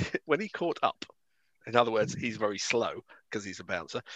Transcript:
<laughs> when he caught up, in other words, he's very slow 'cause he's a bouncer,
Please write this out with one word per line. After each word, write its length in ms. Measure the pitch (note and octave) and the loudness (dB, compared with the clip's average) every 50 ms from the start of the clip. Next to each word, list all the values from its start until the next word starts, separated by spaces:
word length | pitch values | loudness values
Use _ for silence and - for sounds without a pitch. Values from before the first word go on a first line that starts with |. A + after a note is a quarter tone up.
| - - - - | -2 -2 -2 -4
<laughs> 40 | - | 2
when 140 | - D3 D3+ | 2 2 2
he 100 | A3 G3+ | 2 -4
caught 300 | - - F#3 E3+ - - - | -4 -2 -2 -2 0 0 0
up, 220 | G#2+ - - - - - _ _ _ _ _ _ _ _ _ - - | 0 0 -2 -10 -16 -16 _ _ _ _ _ _ _ _ _ -12 4
in 80 | A2+ | 6
other 160 | A#2+ A#2+ A#2 | 6 6 6
words, 240 | A2+ A2 G#2+ - - | 4 2 2 2 0
he's 220 | - - A#2+ A2 G#2+ | -4 -4 -4 -2 0
very 200 | A2 G#2 G2+ F#2+ | -2 -2 0 -2
slow 460 | - - - A#2+ A2 E2+ D2 A#2 - _ - - _ _ | -2 0 2 2 2 0 -2 -6 -12 _ -20 -20 _ _
'cause 120 | - A2 G2 | -6 -6 -6
he's 140 | G2 E2+ - | -6 -10 -10
a 40 | F2+ | -6
bouncer, 380 | F2 G2 F2 D#2 - - D3+ - - - | -6 -4 -6 -6 -6 -8 -8 -8 -8 -14